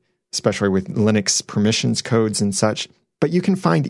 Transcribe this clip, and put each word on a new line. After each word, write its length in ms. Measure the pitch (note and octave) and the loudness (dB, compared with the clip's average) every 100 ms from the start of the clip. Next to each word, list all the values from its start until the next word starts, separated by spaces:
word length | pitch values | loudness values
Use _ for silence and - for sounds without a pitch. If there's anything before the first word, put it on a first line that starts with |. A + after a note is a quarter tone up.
| _ _ _ | _ _ _
especially 380 | - A2 G2+ G2+ | -4 -2 0 0
with 240 | F#2+ F#2 | 0 -2
Linux 520 | A2+ G#2+ G#2+ G2 - - | 0 2 2 0 -4 -2
permissions 560 | G#2+ G#2 A2 B2 A2+ | 0 0 0 -2 -4
codes 380 | - A2+ A2 G2+ | 0 0 0 0
and 140 | G2+ | -2
such, 340 | G2 G#2+ A2 - _ _ _ | 0 0 0 -10 _ _ _
but 100 | D#3+ | 0
you 100 | F3 | 0
can 140 | F3+ | 0
find 320 | F#3+ E3+ E3 | 0 2 2